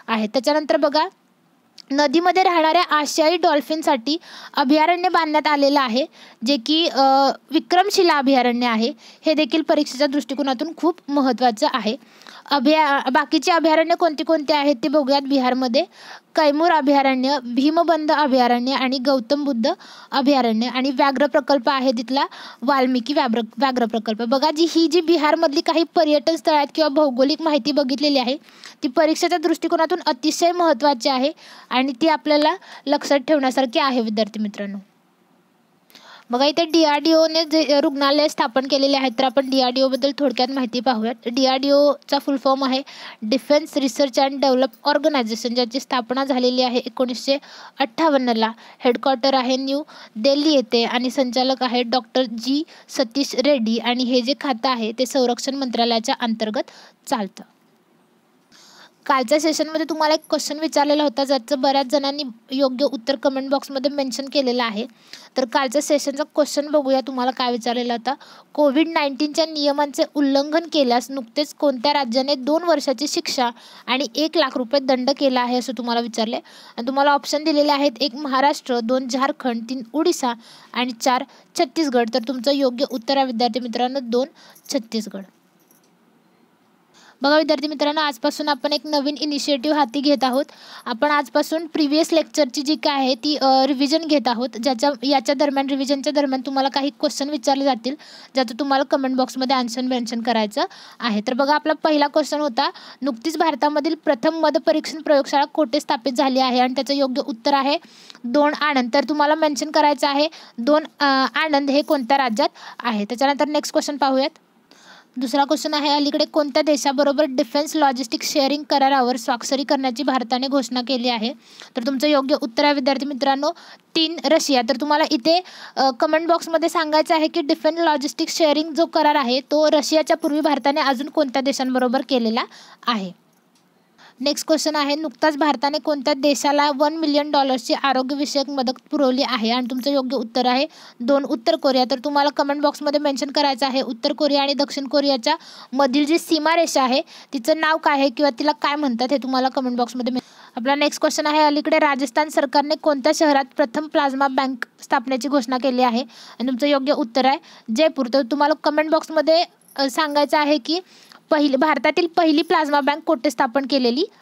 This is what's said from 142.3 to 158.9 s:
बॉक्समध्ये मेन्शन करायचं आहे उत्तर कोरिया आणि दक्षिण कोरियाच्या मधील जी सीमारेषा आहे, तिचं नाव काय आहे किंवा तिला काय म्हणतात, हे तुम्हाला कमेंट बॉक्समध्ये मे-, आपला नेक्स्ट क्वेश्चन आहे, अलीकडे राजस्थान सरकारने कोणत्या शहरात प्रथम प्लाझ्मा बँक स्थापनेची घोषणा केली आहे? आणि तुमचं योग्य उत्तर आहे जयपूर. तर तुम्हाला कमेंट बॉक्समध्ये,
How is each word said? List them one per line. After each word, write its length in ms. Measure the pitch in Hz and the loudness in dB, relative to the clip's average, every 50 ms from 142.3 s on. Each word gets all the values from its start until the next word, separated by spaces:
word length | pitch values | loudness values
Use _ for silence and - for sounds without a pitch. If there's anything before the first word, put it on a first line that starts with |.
| 294 - 294 285 285 294 | 0 0 0 -2 0 0
बॉक्समध्ये 380 | 294 294 285 - 294 294 285 294 | 0 -2 -2 -2 -2 -2 -2 0
मेन्शन 320 | 294 294 277 254 285 285 | 0 -2 -2 -2 -4 -4
करायचं 340 | 269 311 294 277 269 226 285 | 0 0 0 0 0 0 -2
आहे 160 | 269 247 269 | -2 0 -2
उत्तर 320 | 262 - 269 233 - 285 294 | -2 -4 -4 -4 -4 -4 -2
कोरिया 280 | - 311 285 285 285 | 0 0 0 2 2
आणि 120 | 277 277 285 | 0 0 0
दक्षिण 340 | 254 285 277 - - 277 262 | -2 -2 -4 -4 -6 -6 -2
कोरियाच्या 480 | 294 294 277 285 269 254 226 285 302 330 - - - - - - - | 0 0 2 2 0 0 0 -2 -2 -2 -4 -12 -20 -20 -16 -6 -2
मधील 320 | 262 285 269 240 285 294 | 0 2 2 2 2 2
जी 140 | 277 320 339 | 2 2 0
सीमारेषा 640 | - - 320 311 302 311 330 339 330 294 - 294 269 | 0 0 -2 0 2 2 2 2 2 2 2 0 2
आहे, 180 | 254 247 277 330 - - - - - - | 2 2 0 -2 -4 -10 -20 -14 -10 -10
तिचं 240 | 277 226 - 311 311 | -4 0 0 0 2
नाव 180 | 320 311 320 320 | 2 2 2 2
काय 220 | 320 330 294 285 | 2 2 2 2
आहे 100 | 277 285 | 2 0
किंवा 200 | - - 294 285 247 - | 0 0 0 0 0 0
तिला 120 | 302 294 | -2 -2
काय 240 | 302 302 - 302 285 | -2 0 -2 -2 -2
म्हणतात, 320 | 302 302 269 240 226 254 262 | 0 -2 -2 -2 -2 -2 -2
हे 60 | 285 269 | -2 -2
तुम्हाला 320 | 233 262 262 262 254 262 | -2 -2 -2 0 0 0
कमेंट 280 | 254 277 262 254 247 240 | -2 -2 -4 -2 -2 -2
बॉक्समध्ये 360 | 247 233 - 254 240 240 254 | -4 -4 -4 -6 -6 -4 -4
मे-, 80 | 247 - - - - - - - | -6 -6 -10 -14 -20 -20 -16 -12
आपला 200 | - 226 262 285 | -6 -2 -2 0
नेक्स्ट 260 | 285 294 294 294 - | 2 0 0 0 0
क्वेश्चन 260 | - 311 - - 302 302 | -2 -2 0 0 -2 0
आहे, 120 | 294 311 | 2 4
अलीकडे 400 | 311 302 294 294 294 311 302 311 | 4 4 2 2 0 0 2 2
राजस्थान 500 | 311 294 277 254 277 277 - 311 302 311 | 2 2 2 0 -2 -2 0 -2 -2 0
सरकारने 460 | - 339 285 269 - 294 277 294 311 | 0 -2 -2 0 2 0 0 0 -2
कोणत्या 360 | 311 - 320 294 277 233 311 311 | -2 0 0 0 2 2 0 2
शहरात 300 | - 330 302 285 269 269 262 _ - | 2 4 4 4 2 0 0 _ -2
प्रथम 300 | 294 247 - 294 311 302 | -2 -2 -2 -6 -6 -2
प्लाझ्मा 400 | - 320 285 277 262 269 277 277 | 0 0 0 0 0 0 0 0
बँक 380 | 262 262 269 262 269 226 - - _ _ | 0 0 -2 -2 -4 -6 -10 -14 _ _
स्थापनेची 460 | - - - 277 226 262 262 262 220 285 | -6 -2 0 0 0 0 -4 -4 -2 0
घोषणा 300 | 262 294 226 226 262 254 | 0 0 0 0 -2 -2
केली 240 | 247 277 247 247 | -2 0 0 2
आहे? 200 | 254 247 226 233 269 233 - - - - - - | 2 2 2 0 -2 -6 -10 -20 -20 -18 -10 -6
आणि 80 | 233 262 | -4 -4
तुमचं 200 | 269 240 294 285 | -2 0 0 2
योग्य 260 | 294 277 269 262 285 | 2 2 2 0 0
उत्तर 320 | 233 294 226 - 269 254 | 0 -2 -2 0 0 2
आहे 120 | 262 269 330 - - - - - - 220 | 2 2 0 -2 -10 -20 -16 -8 -4 0
जयपूर. 320 | 226 311 320 311 - 269 247 220 | 2 2 2 2 0 -4 0 0
तर 80 | 269 | 0
तुम्हाला 320 | 285 226 302 285 294 285 311 - - | 0 0 0 0 2 2 0 0 0
कमेंट 260 | 311 294 302 311 | -2 0 0 0
बॉक्समध्ये, 540 | 320 | 2